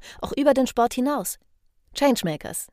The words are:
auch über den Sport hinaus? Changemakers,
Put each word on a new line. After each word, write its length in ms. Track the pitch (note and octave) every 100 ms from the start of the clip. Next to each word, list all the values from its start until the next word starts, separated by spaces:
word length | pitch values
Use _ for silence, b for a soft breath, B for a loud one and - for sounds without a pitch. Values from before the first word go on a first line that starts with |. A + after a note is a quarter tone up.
| B B
auch 120 | -
über 200 | - C#4+
den 140 | C4+ B3+
Sport 280 | - A#3 -
hinaus? 440 | C4 C#4+ F3+ - _ _ _ _ _
Changemakers, 720 | - C#4+ - F3 D3+ - - -